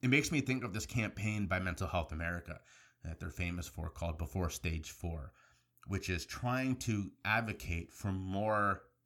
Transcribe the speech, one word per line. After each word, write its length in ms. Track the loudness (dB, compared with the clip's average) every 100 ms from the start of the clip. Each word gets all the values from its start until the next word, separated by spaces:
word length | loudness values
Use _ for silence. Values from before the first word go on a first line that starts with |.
It 80 | 4
makes 240 | 6 6
me 80 | 2
think 240 | 2 0 -2
of 80 |
this 120 | -4 -2
campaign 600 | 0 0 0 0 0 2
by 140 | 2
Mental 280 | 0 0 0
Health 240 | 0 0
America 480 | -2 -2 -2 -6 -12 -16 -20 -20 _ -8
that 160 | -6
they're 80 | -6
famous 400 | -4 -2 -2 -4
for 200 | -6 -8
called 280 | -4 -2 -2
Before 320 | -2 0 0
Stage 420 | 0 -2 -2 -4
Four, 400 | -6 -6 -6 -8 -16 -20 _ _ _ -2
which 220 | -2 0
is 160 | 0 -2
trying 500 | -4 0 2 2 0
to 340 | 2 0 0 -4
advocate 680 | 2 2 2 -4 -4 -4 -4
for 200 | -4 -2
more, 680 | 0 0 0 4 4 4 2 -4 _